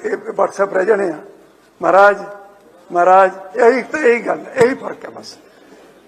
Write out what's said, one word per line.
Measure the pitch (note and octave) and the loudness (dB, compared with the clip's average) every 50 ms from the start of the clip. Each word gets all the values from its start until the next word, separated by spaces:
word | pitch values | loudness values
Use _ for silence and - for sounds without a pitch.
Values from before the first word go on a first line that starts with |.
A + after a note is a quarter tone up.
| - | -6
ਇਹ | A3 G3 | -8 -8
WhatsApp | G#3 - A3 G3+ F#3 G3 - - - G3 G3 F#3+ | -8 -8 -8 -4 -4 -4 -4 -2 -4 -4 -4 -2
ਰਹਿ | F#3 F#3 | -2 0
ਜਾਣੇ | G3+ A3 G3 G3 F3+ | 0 0 0 -2 -4
ਆ। | D#3 D3+ - - - _ _ _ _ _ _ _ _ - | -6 -10 -14 -20 -20 _ _ _ _ _ _ _ _ -4
ਮਹਾਰਾਜ, | F3+ E3 E3+ F#3+ G3+ G3+ G3+ G3 F#3 - - - - - _ _ _ _ _ _ _ - | -2 2 4 6 6 4 4 0 -6 -14 -16 -20 -20 -20 _ _ _ _ _ _ _ -6
ਮਹਾਰਾਜ, | F3 F3 F3 F#3 F#3 F#3+ F#3+ F#3+ F#3 - - - - | -2 0 4 6 6 6 4 2 0 -6 -14 -10 -4
ਇਹੀ | - A#3+ A#3 C4 B3 | 2 2 2 2 2
ਤਾਂ, | G#3 - - D#4 | -2 -6 -6 -2
ਇਹੀ | D4+ A#3+ A#3+ A#3 | 0 0 0 0
ਗੱਲ | - F#3 E3 D#3 | -2 -6 -8 -8
ਹੈ, | - - - C4 A#3 | -10 -8 0 0 0
ਇਹੀ | B3+ C4+ | 0 0
ਫਰਕ | - - - - - - | -4 -10 -12 -12 -14 -16
ਹੈ | - | -18
ਬਸ। | - - - - - - _ _ _ _ _ _ - - - - _ _ _ | -18 -18 -20 -20 -20 -20 _ _ _ _ _ _ -20 -20 -20 -20 _ _ _